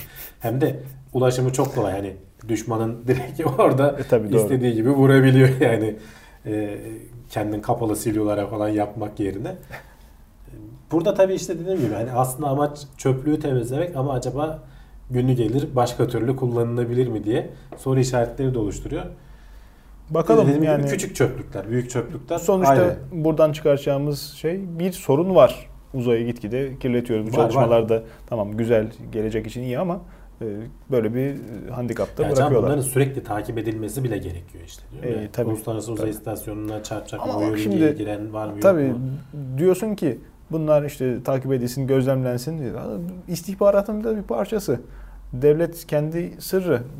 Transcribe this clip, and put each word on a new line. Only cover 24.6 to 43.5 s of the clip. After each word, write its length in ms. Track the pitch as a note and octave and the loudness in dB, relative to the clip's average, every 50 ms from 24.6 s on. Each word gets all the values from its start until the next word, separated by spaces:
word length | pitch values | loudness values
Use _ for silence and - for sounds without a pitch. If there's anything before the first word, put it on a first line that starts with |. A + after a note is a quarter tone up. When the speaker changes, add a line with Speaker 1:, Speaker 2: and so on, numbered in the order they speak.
| G3 E3+ E3+ D#3+ | -6 -8 -6 -4
Speaker 2:
bir 140 | F3 F#3+ | -4 -4
sorun 420 | F3 - - - C3+ D3 F3+ F#3+ F#3 | -4 -4 0 2 2 2 4 4 8
var. 340 | D#3+ C3 - - - - - - - - - - | 8 8 8 6 0 -12 -18 -20 -20 -16 -10 -6
Uzaya 280 | C3 A#2+ B2 A#2 A2+ | -2 0 2 2 2
gitgide 480 | A#2 A#2+ A#2+ - - G2+ A#2 C3 C#3 C3 C3 C3 | 0 -2 -4 -6 -6 -4 -4 -4 -4 -4 -6 -4
kirletiyoruz. 460 | - B2+ A#2+ B2 A#2+ B2 A2+ G#2+ G#2+ | -2 0 0 0 0 0 -2 -2 -2
Bu 40 | A2 | 0
Speaker 1:
Var, 120 | A#2 A#2 | 2 2
Speaker 2:
çalışmalar 380 | A#2 - - C3+ A#2+ A#2 A#2 A#2 | 2 4 4 4 4 6 4 4
Speaker 1:
var. 60 | A2 G#2+ | 4 4
Speaker 2:
da 140 | A2 A2+ - - - - - - | 0 0 -2 -6 -18 -16 -10 -6
tamam 240 | A#2+ A2+ G2+ G2+ | -4 -4 -4 -4
güzel, 340 | G#2 A2+ A2+ A2+ A#2+ A2 G#2+ G#2+ - - - A2+ | -2 -2 2 4 4 4 2 0 -6 -12 -14 -8
gelecek 340 | A2+ A2 G#2+ G#2+ A2 A2 G#2+ | -6 -4 -4 -2 -2 -4 -6
için 160 | A2 - B2 | -6 -8 -8
iyi 160 | B2+ B2+ B2 B2 | -6 -4 -4 -2
ama, 220 | - - - F#3 - - - - - - - - | -2 -2 -4 -6 -8 -14 -20 -20 -20 -20 -14 -10
e, 20 | B2 A2 G2+ G#2+ A#2 C#3+ - - - - | -8 -8 -8 -8 -10 -12 -16 -14 -6 -2
böyle 240 | B2+ A#2+ G#2+ G#2+ A#2 | 0 0 2 2 0
bir, 160 | B2+ C3+ C#3 | 0 -2 -2
e, 400 | C#3 - - G#2+ A#2 - - - | -4 -6 -10 -12 -12 -12 -12 -10
handikap 480 | B2 B2 B2 A2+ A2+ G#2+ G2 - - - | -8 -6 -4 -4 -2 -2 -4 -4 -2 -2
da 40 | |
Speaker 1:
Ya 60 | A#2 - | -2 0
can 80 | C#3+ | 2
Speaker 2:
bırakıyorlar. 320 | C3 C#3 D3 C3+ A2 F#2+ - | 2 4 4 4 4 4 2
Speaker 1:
bunların 120 | - - | 2 0
sürekli 400 | - - - C3 C#3 C3+ - B2 - | 0 0 2 2 2 2 0 -6 -6
takip 340 | - G#2 G#2 G#2 - A2+ A2+ | -6 -6 -6 -4 -6 -6 -4
edilmesi 460 | G#2 A2+ A2 A2 A2 G#2 - C3+ B2+ | -4 -4 -4 -4 -6 -6 -6 -4 -4
bile 140 | A#2 G#2 F#2+ | -2 -2 -4
gerekiyor 460 | F#2 F2+ F2 F2 - - - E2+ E2+ | -6 -8 -10 -12 -14 -16 -18 -20 -18
işte, 160 | - - - - - | -18 -20 -20 -20 -18
diyorum 260 | B2+ B2+ B2 B2 A2+ G#2+ | -14 -8 -6 -4 -4 -4
Speaker 2:
E, 40 | |
Speaker 1:
ya. 60 | G#2 G#2 | -6 -6
Speaker 2:
tabii, 160 | - B2 A#2 A2 | -4 -4 -2 -2
Speaker 1:
Uluslararası 440 | A2 G#2+ - A#2 A2+ G#2+ G2+ A#2 | -2 -4 -4 -6 -6 -6 -6 -6
Uzay 100 | A2+ G#2 A2 | -6 -4 -4
Speaker 2:
tabii. 40 | G#2+ G#2 | -4 -4
Speaker 1:
İstasyonu'na 640 | - - A2+ G#2 G2 - A2 G#2 G#2+ G#2+ G#2+ G#2+ G#2 | -6 -8 -8 -8 -8 -8 -10 -8 -8 -8 -8 -8 -8
çarpacak 380 | G#2+ - A2 G#2 - - A2 G#2 | -8 -8 -10 -10 -10 -10 -10 -8
Speaker 2:
Ama 120 | G#2+ G#2 | -6 -4
Speaker 1:
mı, 60 | G#2 G#2 | -2 -2
o 40 | |
Speaker 2:
bak 160 | G#2+ G#2+ A2 G#2+ | 0 0 0 0
Speaker 1:
yörüngeye 60 | G#2+ A2 G3 D#3+ D#3 D3+ | 0 2 4 4 4 4
Speaker 2:
şimdi, 100 | - - | 2 0
Speaker 1:
giren 340 | G#2 G#2 G#2 G#2 G#2+ A2 | -4 -6 -6 -6 -8 -8
var 140 | G#2+ G#2+ G#2+ | -8 -6 -6
mı, 60 | G#2 | -6
yok 100 | G#2 G#2 | -2 4
Speaker 2:
tabii 220 | - G3 F#3 D#3 C#3 C3 | 4 6 6 6 4 0
Speaker 1:
mu? 100 | A#2+ B2 C3 C3 C3+ D3+ - - - D3 C#3 B2+ C3 C3+ | 0 -2 -4 -6 -6 -8 -10 -12 -12 -10 -8 -6 -2 2
Speaker 2:
diyorsun 360 | F3 F#3 F3+ F3+ A3 G#3+ G3+ | 4 4 4 2 0 -4 -2
ki 240 | - F3+ C#3 - - - - - - - - | -2 -2 -2 -2 -4 -10 -20 -20 -20 -12 -6
bunlar 300 | D#3+ D#3+ D#3 D3+ D3+ D3 D3 | -4 -2 2 4 4 4 2
işte 380 | C#3 - - C3 B2+ A#2+ A#2 | 0 -4 -2 -2 -2 -2 -2
takip 300 | B2+ C#3 C3+ C3 C3 C3+ | -2 -2 -2 0 0 0
edilsin, 340 | C3+ B2+ A#2+ A#2+ - C#3 C3+ | 0 0 0 -2 -2 -2 0
gözlemlensin. 760 | B2+ C3+ C3+ B2+ C3+ C3+ C3 C3 B2 B2 B2 B2+ D#3+ E3 D#3+ C3+ A2 - B2 D3+ A3+ G#3+ F#3+ E3+ F3+ F#3 - - F3 | 2 2 4 4 2 2 0 0 0 -2 -2 -4 -6 -6 -6 -6 -6 -6 -6 -8 -8 -8 -8 -8 -8 -10 -10 -8 -8
İstihbaratın 760 | F3 - - G#3 | -8 -6 -6 -6